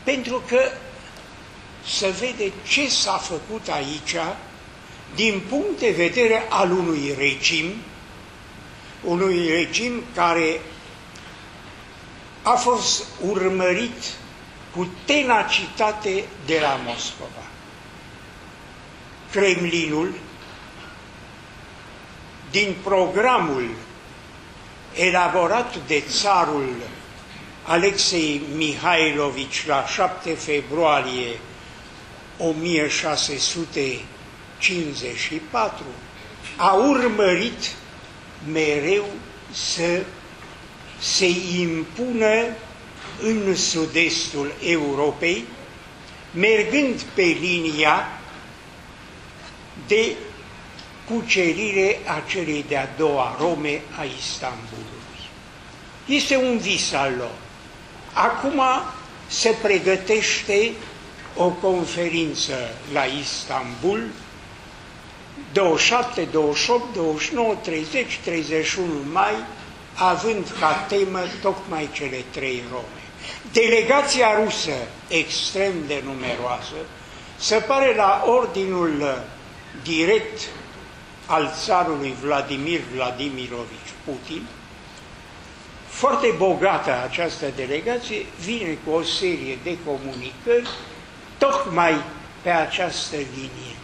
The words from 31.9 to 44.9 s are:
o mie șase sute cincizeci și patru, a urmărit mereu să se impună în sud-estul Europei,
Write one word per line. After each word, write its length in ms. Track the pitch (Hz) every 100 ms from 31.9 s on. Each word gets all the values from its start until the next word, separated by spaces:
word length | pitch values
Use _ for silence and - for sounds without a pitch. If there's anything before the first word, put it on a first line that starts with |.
| - - - - -
o 140 | 165 156
mie 300 | 165 165 151
șase 480 | - 165 147 - 139
sute 600 | - 175 165 160 135 120 107 - - - - -
cincizeci 600 | - 180 156 131 123 117
și 240 | - 156 156
patru, 360 | 240 214 - 139 123 - - - - - -
a 180 | 180
urmărit 1000 | 190 262 262 247 214 196 175 226 - - - - - - - - - 147
mereu 540 | 156 156 147 147 202 202 202 - - -
să 500 | - - - 170 175 190 - - - - - - - - -
se 280 | - - 185 175 185 175
impună 840 | 170 165 160 - 254 233 220 220 233 226 - - - - - -
în 340 | 220 220 196 180
sud-estul 960 | - 170 160 165 165 - - 147 143 - 156
Europei, 800 | 170 147